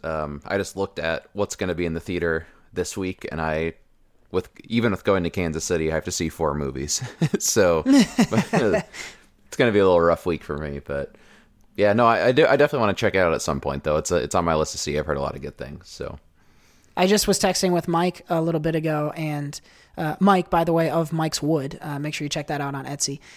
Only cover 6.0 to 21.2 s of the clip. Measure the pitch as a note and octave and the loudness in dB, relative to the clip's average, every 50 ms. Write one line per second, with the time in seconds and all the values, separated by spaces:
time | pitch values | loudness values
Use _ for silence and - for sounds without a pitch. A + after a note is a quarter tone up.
6 | - F2+ F2 - F2 D#2 - - E2 D2+ C#2+ D2 D2 C2+ C2 C2+ C#2 D2 - - | -2 -4 -4 -4 -4 -4 -4 -2 -2 -2 0 -2 -4 -4 -4 -6 -6 -4 -6 -6
7 | B2+ A#2+ - - E3 C#3+ - - - - - A3 G3 F3+ - - - C4 C#4 C#4 | -6 -8 -6 -4 -2 -2 -2 -2 -2 0 2 4 4 4 4 4 4 4 6 6
8 | G#3 - - - G#3+ - - A3+ - - - F#3+ B2+ G#2 - G3+ - - - - | 6 4 2 0 0 2 2 0 0 0 0 0 2 2 2 0 -2 -4 -10 -16
9 | - - - - _ _ _ _ _ _ - - C3+ A#2+ G2+ G2+ G2 F#2+ F2+ E2+ | -16 -16 -18 -20 _ _ _ _ _ _ -2 0 2 4 6 6 6 6 6 6
10 | E2+ E2+ E2 - - F2+ E2 D2+ - - D2 D2 D2+ D2 C#2+ C#2+ - - C#2 C#2+ | 6 6 4 2 2 -2 -2 -2 -4 -6 -8 -6 -6 -8 -8 -8 -8 -6 -6 -6
11 | C#2 - - - - - - - _ _ _ _ _ _ _ - G2+ G#2 G2+ A#2 | -6 -8 -10 -18 -20 -20 -20 -20 _ _ _ _ _ _ _ 0 2 4 4 6
12 | A#2+ A2+ A2+ F#2+ E2 B2 B2+ C3+ D#3+ - C3+ C3+ C#3+ D3 - C3+ A2+ G2+ F#2+ - | 6 4 4 4 4 4 4 4 4 6 6 6 4 4 2 2 0 0 2 2
13 | A2+ G2+ E2+ F#2+ F2+ E2+ D#2+ B1+ - - D2 C2+ - C#2+ C#2 C#2+ - D#2 D2+ D#2 | 0 0 2 4 4 4 2 0 0 -2 -4 -2 -2 -4 -4 -4 -2 0 0 0
14 | D#2+ - F2+ E2 B1 - - F#2 E2+ E2 D#2+ D#2 D#2 - - - - D2 D2 D2 | 0 0 0 0 0 0 0 0 2 2 2 2 2 0 -2 -6 -6 -4 -2 -2
15 | D2 D#2 D2 C#2 C#2 C#2+ C#2+ C#2 C#2 D2 C#2+ - C#2+ C2+ C#2+ - - - - - | -2 -2 -2 -4 -4 -6 -6 -8 -10 -12 -12 -12 -12 -14 -14 -16 -18 -16 -14 -12
16 | C#2 C2+ C2+ C#2 - _ _ _ _ _ _ _ _ _ _ _ _ _ _ - | -12 -12 -12 -14 -18 _ _ _ _ _ _ _ _ _ _ _ _ _ _ 0
17 | F3+ F#3 G#3 G#3 - - F#3+ - - F#3+ F#3 - - F#3 F3 E3+ D#3+ - E3+ E3 | 2 2 4 2 2 2 0 2 2 0 0 0 0 0 0 0 0 0 0 0
18 | F3 F#3 F3 - - - F3 E3 D#3+ E3+ E3 D#3 D3+ E3 D#3+ D#3+ D#3 D#3+ D#3 D3+ | 0 0 -2 -6 -6 -4 -2 -2 0 0 -2 -2 -2 -2 -2 -2 -2 -2 -2 -2
19 | D3+ D3+ - D#3+ D#3 D3+ D3 D3 D3 C#3+ D3 - - - - - _ _ _ - | -4 -4 -6 -6 -6 -6 -6 -6 -8 -8 -10 -14 -16 -20 -20 -20 _ _ _ -6
20 | E3 D3+ D3+ - F#3 G3 G3 F#3 F3 - - E3 E3 E3+ E3 E3 E3 D#3 C#3+ E3 | -6 -4 -2 2 4 4 4 4 2 2 2 2 2 2 2 2 2 2 2 0
21 | E3 D3 E3 D#3+ | 0 0 -2 -2